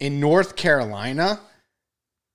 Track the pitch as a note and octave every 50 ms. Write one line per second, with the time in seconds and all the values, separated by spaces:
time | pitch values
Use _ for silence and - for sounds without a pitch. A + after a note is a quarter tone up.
0 | C3+ C#3+ C#3+ C#3+ C#3+ D3+ E3 F#3+ F#3 F#3+ - - - F3 D3 C#3 A#2+ G#2+ G#2 G2+
1 | G#2+ B2+ C3+ D3 E3+ G3 G#3+ G#3 - - _ _ _ _ _ _ _ _ _ _
2 | _ _ _ _ _ _